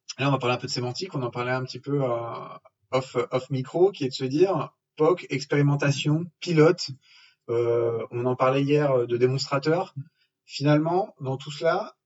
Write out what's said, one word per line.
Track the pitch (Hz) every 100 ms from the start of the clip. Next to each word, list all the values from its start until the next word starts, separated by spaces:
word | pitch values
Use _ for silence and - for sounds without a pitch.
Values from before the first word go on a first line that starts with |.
| - -
là | 139
on |
va | 131
parler | 123 127
un |
peu | 127
de |
sémantique, | - 123 127 -
on | 147
en | 123
parlait | 123 123
un | 127 127
petit | 123
peu, | 139 143
euh, | 131 117 117 - - - _ _ _
off, | 131 131 127 120
off | 131 -
micro, | 135 131 165 190
qui | 196 135
est |
de |
se | -
dire, | 131 143 190 156 135 _ _ -
poc, | 156 180 -
expérimentation, | 139 - 147 143 143 143 - 151 151 175 -
pilote, | - 160 156 185 - 131 _ - _ _ -
euh, | 117 117 117 120 113 110
on | 120 123
en | 127
parlait | 131 139
hier, | 139 147 147
euh, | 127 120
de | 120
démonstrateur. | 127 131 - 139 147 170 190 - - _ _ _ -
Finalement, | - 143 147 160 175 165 -
dans | 131 131
tout | 147
cela, | 143 165 175 226 -